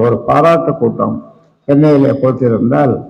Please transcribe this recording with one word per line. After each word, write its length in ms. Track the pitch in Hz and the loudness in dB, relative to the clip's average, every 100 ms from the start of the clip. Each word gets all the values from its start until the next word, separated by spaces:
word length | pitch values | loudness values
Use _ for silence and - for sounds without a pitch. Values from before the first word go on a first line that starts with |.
ஒரு 120 | 117 107 - | 0 -2 0
பாராட்டு 440 | 135 165 165 156 | 2 2 2 -2
கூட்டம் 420 | - 117 - 101 73 - - _ _ - | -2 -4 -2 -4 -6 -12 -20 _ _ -2
சென்னையிலே 440 | 143 151 143 135 - | 2 4 4 2 0
போட்டிருந்தால் 760 | 131 123 123 110 113 143 139 104 - | -2 0 0 0 0 0 0 -2 -8